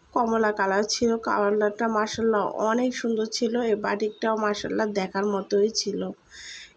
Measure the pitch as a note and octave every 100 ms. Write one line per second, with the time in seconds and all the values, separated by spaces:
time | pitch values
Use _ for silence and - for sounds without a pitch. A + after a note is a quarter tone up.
0 | _ - A#3 A3+ G#3+ G#3+ G3 G3 G#3 -
1 | A#3 A3+ A3+ G#3 G3+ G#3 G#3 G#3 A3+ A3
2 | G#3+ - A3+ G#3+ F#3+ - G#3+ A#3 B3+ B3
3 | A#3+ A3 A3 - A#3 A#3+ A#3 G#3 G3+ G#3
4 | G#3+ - A3+ A3 G#3+ G#3 - G3 G#3+ G3+
5 | F#3+ G3 G3+ G3 F#3 G3+ G#3+ - G#3 F#3
6 | F#3 G3 _ - - - -